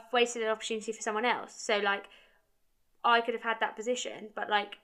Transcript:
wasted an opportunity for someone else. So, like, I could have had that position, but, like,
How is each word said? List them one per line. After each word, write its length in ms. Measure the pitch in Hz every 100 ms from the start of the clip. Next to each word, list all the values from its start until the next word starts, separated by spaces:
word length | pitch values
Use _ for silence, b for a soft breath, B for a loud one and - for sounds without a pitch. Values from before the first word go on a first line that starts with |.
| -
wasted 300 | 247 240 233
an 60 | 220
opportunity 440 | 220 - 220 208
for 80 | 220
someone 240 | 226 214 240
else. 280 | 156 - -
So, 200 | - 208
like, 260 | 202 202 - b b b b _ _ _ _ _ 240
I 160 | 233
could 140 | 233 226
have 80 |
had 160 | 226 220
that 160 | - -
position, 540 | 220 247 226 - 214 -
but, 140 | -
like, 300 | 208 208 -